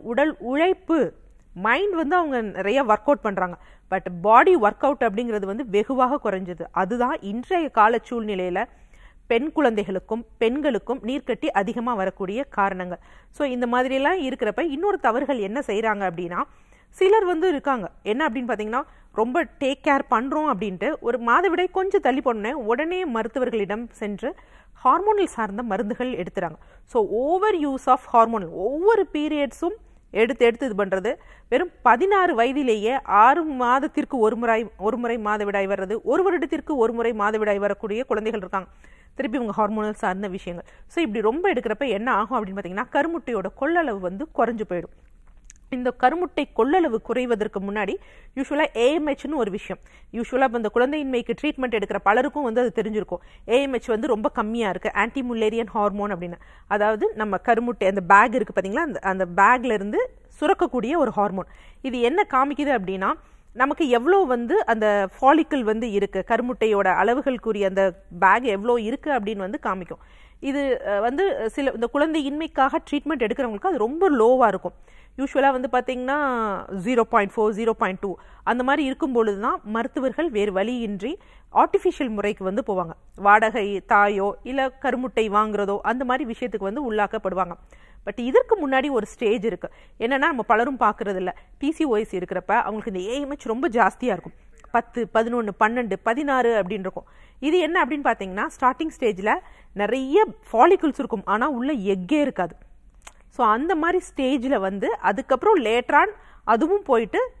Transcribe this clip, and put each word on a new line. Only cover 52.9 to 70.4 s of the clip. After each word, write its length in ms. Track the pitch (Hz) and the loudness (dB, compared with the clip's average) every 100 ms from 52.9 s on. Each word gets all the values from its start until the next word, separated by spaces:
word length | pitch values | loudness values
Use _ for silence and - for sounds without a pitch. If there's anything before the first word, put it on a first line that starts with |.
| 214 180 175 - - - | -4 -6 -8 -12 -14 0
ஏ 140 | 247 | 0
எம் 120 | 277 | 2
ஹெச் 120 | 240 - | -4 -2
வந்து 200 | 220 277 | -2 0
ரொம்ப 220 | 214 247 | 0 -2
கம்மியா 380 | - 214 233 208 | -2 -4 -2 -2
இருக்கு, 240 | 180 214 | -2 -4
ஆன்டி 300 | - 226 277 | 0 -2 -2
முல்லேரியன் 500 | 247 226 214 226 220 | -4 0 0 0 -4
ஹார்மோன் 400 | 226 208 202 208 | 0 0 0 -4
அப்படின்னு, 240 | 175 175 170 - - - | -6 -8 -12 -18 -14 -2
அதாவது 440 | 208 208 220 427 | 2 2 2 0
நம்ம 260 | 214 214 185 | -2 -4 -2
கருமுட்டை 440 | - 226 240 214 190 | 2 0 0 0 0
அந்த 120 | 202 | 2
பேக் 340 | 170 202 233 | 6 8 8
இருக்கு 200 | 240 214 | 2 -2
பாத்தீங்களா, 300 | - 190 254 320 | -4 -2 -2 -2
அந்த, 140 | 190 | -4
அந்த 240 | 190 190 180 175 | -2 -2 -2 4
பேக்ல 360 | 202 247 247 | 4 4 0
இருந்து 280 | 214 202 320 508 - - | -2 -2 -4 -4 -8 -18
சுரக்கக்கூடிய 600 | - 302 392 339 247 220 330 | -4 0 2 0 -2 -2 0
ஒரு 160 | 247 208 | 0 0
ஹார்மோன். 340 | 202 190 - - - - | -2 -2 -10 -16 -20 -10
இது 180 | 262 240 | -6 0
என்ன 260 | 240 349 - | 0 2 2
காமிக்குது 420 | 262 277 285 294 | 2 0 0 0
அப்படின்னா, 380 | 240 185 190 196 320 - - - | 0 -2 -4 -2 -4 -8 -20 -10
நமக்கு 320 | 220 269 311 285 | -2 0 0 2
எவ்வளோ 300 | 240 269 392 | 2 4 4
வந்து 300 | 294 240 240 403 - | 4 0 0 0 2
அந்த 200 | 220 214 202 190 | 2 2 2 0
ஃபாலிக்கிள் 520 | - 262 320 311 285 | 2 4 4 2 0
வந்து 240 | 214 220 240 | 0 -2 0
இருக்கு, 340 | 196 196 190 185 | -2 -2 -4 -2
கருமுட்டையோட 600 | 226 247 247 220 202 190 | -2 -2 0 2 4 4
அளவுகளுக்குரிய 760 | 175 208 254 269 240 226 208 196 | 4 2 2 0 -2 -4 -2 0
அந்த 160 | 190 196 180 - 170 | 2 0 0 -12 2
பேக் 260 | 190 226 | 4 4
எவ்வளோ 300 | 247 196 233 240 | 2 -2 0 0
இருக்கு 320 | 214 277 311 | 0 -6 -2
அப்படின்னு 360 | 254 208 202 190 | -2 -2 -6 -6
வந்து 120 | 285 | -6
காமிக்கும். 400 | 226 190 170 156 - - - - | -6 -6 -8 -16 -20 -20 -20 -10